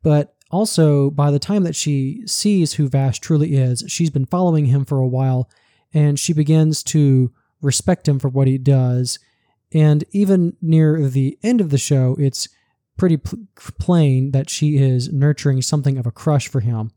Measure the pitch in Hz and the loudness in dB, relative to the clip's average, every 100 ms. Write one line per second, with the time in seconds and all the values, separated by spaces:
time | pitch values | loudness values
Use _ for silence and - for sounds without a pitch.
0 | 160 147 143 _ _ 170 220 - 156 143 | 2 0 0 _ _ -4 -2 2 2 2
1 | 139 143 143 143 - 208 175 156 - 143 | 0 0 0 0 -2 -2 -2 -4 -4 -2
2 | 131 - - - 208 196 156 - 143 135 | -4 -8 -8 -4 0 2 0 0 0 0
3 | 135 - - 156 147 139 127 123 - - | 0 -4 -2 0 2 0 0 -2 -6 -4
4 | 165 139 135 180 180 160 143 139 135 139 | -2 -2 -2 0 0 2 2 0 0 -2
5 | 127 127 131 127 127 _ _ _ _ 156 | -2 0 0 -2 -4 _ _ _ _ 0
6 | 147 143 - 151 147 160 156 156 - 156 | 2 0 -2 0 2 2 2 -2 -2 2
7 | 143 131 127 _ _ _ 143 - - 180 | 4 4 2 _ _ _ -4 -2 0 0
8 | - 139 135 131 135 131 127 135 127 123 | 0 -2 -2 0 0 0 2 2 2 -2
9 | 123 - _ _ _ _ _ 160 151 151 | -4 -8 _ _ _ _ _ 2 4 2
10 | - 202 202 190 170 - 165 160 156 160 | 0 -2 2 2 2 -2 0 2 4 2
11 | 139 127 135 - 214 247 175 139 - 139 | 0 0 -2 -2 -2 0 0 -2 0 0
12 | 127 131 139 - - _ _ _ _ - | 2 0 -2 -2 -12 _ _ _ _ -2
13 | 185 156 - 208 208 _ - - - 175 | 0 0 -4 -12 -16 _ -20 -8 0 2
14 | 147 131 135 135 135 - 151 147 135 127 | 2 2 0 -2 -4 -2 0 2 2 0
15 | 123 143 143 147 143 131 127 151 139 135 | -2 0 0 0 -2 -2 -2 -2 -2 -4
16 | 117 - - 147 - 135 110 113 113 | -6 -6 -2 -2 -2 -4 -4 -4 -8